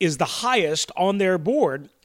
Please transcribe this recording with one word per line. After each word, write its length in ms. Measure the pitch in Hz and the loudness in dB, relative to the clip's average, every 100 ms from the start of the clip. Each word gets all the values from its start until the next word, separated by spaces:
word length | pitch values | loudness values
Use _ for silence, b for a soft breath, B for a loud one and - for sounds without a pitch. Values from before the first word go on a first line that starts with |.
is 160 | 170 135 | -2 0
the 80 | 160 | -4
highest 680 | - 240 247 156 156 - 165 | -2 0 0 0 -2 -4 0
on 200 | 190 202 | 0 2
their 200 | 190 180 | 2 2
board 520 | 156 294 180 139 139 _ | 0 2 2 -2 -10 _